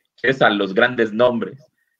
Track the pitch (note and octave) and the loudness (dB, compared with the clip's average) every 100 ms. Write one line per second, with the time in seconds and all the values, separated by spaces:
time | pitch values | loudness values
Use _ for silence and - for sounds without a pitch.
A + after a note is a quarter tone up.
0 | _ _ A#2 C3+ A#2 G#2 G2 F#2+ B2 B2 | _ _ -4 0 2 2 0 0 0 0
1 | A2 G#2+ B2 A#2 G2 - _ _ _ _ | -2 2 0 0 -6 -12 _ _ _ _